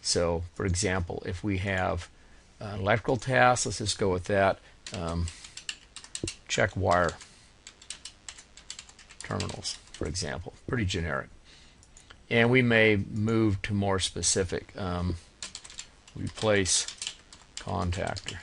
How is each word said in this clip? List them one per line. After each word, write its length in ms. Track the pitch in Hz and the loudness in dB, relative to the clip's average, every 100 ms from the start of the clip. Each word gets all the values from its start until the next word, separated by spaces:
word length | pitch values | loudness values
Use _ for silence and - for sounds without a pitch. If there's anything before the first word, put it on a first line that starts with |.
So, 420 | - - 85 85 87 | -2 0 2 0 -4
for 120 | - 101 | -4 -2
example, 580 | 90 101 92 87 - - | 0 0 0 -2 -6 -6
if 180 | 92 | -6
we 160 | 107 95 | -2 -2
have 500 | 98 95 92 90 - - - - - - | 0 0 0 -2 -6 -18 -20 -20 -20 -14
an 200 | 110 101 | -10 -4
electrical 360 | 95 110 - 131 | 2 2 2 -2
task, 480 | - 127 123 123 - | 0 4 6 4 0
let's 120 | 104 | -4
just 200 | 107 - | -4 -2
go 140 | 104 | 0
with 140 | 90 90 | 0 0
that. 340 | 101 98 - - - - | 4 4 2 -8 -20 -12
Um, 340 | 95 85 85 85 - - - - - - - - - - - - | -8 -4 -2 -4 -6 -18 -20 -14 -16 -14 -20 -16 -10 -10 -10 -6
check 280 | - 107 101 | 0 0 0
wire 360 | 92 87 85 - - - - - - - - - - - 101 - - - - - - - - - | 2 4 2 -2 -16 -20 -20 -20 -20 -20 -20 -18 -18 -20 -20 -20 -20 -20 -18 -18 -18 -20 -20 -20
terminals, 540 | - 101 95 104 - - - | -8 -6 -4 -6 -8 -10 -14
for 140 | - - | -8 -6
example, 460 | 90 76 65 - - - | -4 -6 -6 -10 -14 -6
pretty 180 | 131 98 | -2 -2
generic. 440 | 92 80 67 - - - - - - - - - - - | -2 -2 -4 -6 -14 -20 -20 -20 -20 -20 -20 -20 -20 0
And 220 | 117 117 | 4 6
we 100 | 127 | 6
may 360 | 123 113 110 104 | 6 8 8 6
move 640 | 101 110 107 113 110 98 | 2 -2 0 4 4 2
to 120 | - | -2
more 260 | 101 98 95 | 0 0 0
specific. 760 | - - 87 - 92 - - - | -2 -2 0 0 0 -4 -8 -8
Um, 380 | 92 87 90 85 - - - - - - - - - - | -4 -2 -2 -4 -8 -18 -16 -16 -18 -18 -18 -18 -18 -8
replace 720 | - - 110 104 92 - - - - - - - - - | -8 -2 2 4 4 0 -2 -8 -10 -12 -20 -20 -18 -14
contactor. 840 | - 95 90 87 85 - - 95 | -6 -4 -2 -2 -4 -6 -8 -14